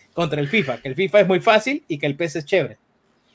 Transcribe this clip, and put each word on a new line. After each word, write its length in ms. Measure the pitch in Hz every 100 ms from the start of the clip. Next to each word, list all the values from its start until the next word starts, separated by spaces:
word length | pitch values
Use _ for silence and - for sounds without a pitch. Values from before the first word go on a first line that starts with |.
| _
contra 260 | - 170 147
el 80 | 143
fifa, 300 | 220 139 117
que 100 | 139
el 60 |
fifa 260 | 135 190 208
es 80 | 180
muy 100 | 180
fácil 440 | 202 214 240 294 -
y 120 | 143
que 80 | 147
el 100 | 143
pes 180 | 170
es 100 | 165 147
chévere. 320 | 190 123 104 _ _ _ _ _